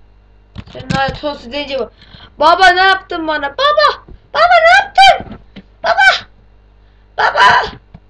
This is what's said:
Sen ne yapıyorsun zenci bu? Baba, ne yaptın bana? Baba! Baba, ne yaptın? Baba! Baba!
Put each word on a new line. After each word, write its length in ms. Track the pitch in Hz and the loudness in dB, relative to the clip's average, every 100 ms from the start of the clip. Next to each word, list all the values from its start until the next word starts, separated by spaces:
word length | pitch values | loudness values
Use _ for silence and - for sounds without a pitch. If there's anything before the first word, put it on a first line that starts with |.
| _ _ _ _ _ - - | _ _ _ _ _ -20 -20
Sen 100 | 254 262 | -14 -8
ne 60 | 269 | -4
yapıyorsun 500 | 269 - 294 - 233 | -4 -6 -10 -10 -12
zenci 280 | 285 269 269 | -12 -8 -8
bu? 120 | 214 _ _ - - - | -10 _ _ -20 -16 0
Baba, 280 | 311 349 370 | 2 4 4
ne 140 | 359 | 4
yaptın 480 | 381 381 - 349 311 | 0 0 -4 -8 -6
bana? 240 | 302 277 | -6 -6
Baba! 520 | 508 571 605 554 - - - _ | -2 -2 0 0 -2 -12 -20 _
Baba, 200 | 587 698 698 640 | -2 2 4 4
ne 180 | 392 | 2
yaptın? 540 | 807 740 784 - - - - - - _ | 2 2 4 2 -4 -20 -20 -20 -20 _
Baba! 440 | - 719 784 - - _ _ _ _ _ _ _ _ - | -4 0 0 0 -6 _ _ _ _ _ _ _ _ -6
Baba! 600 | 453 587 988 960 440 - _ - | -4 2 2 2 -2 -10 _ -20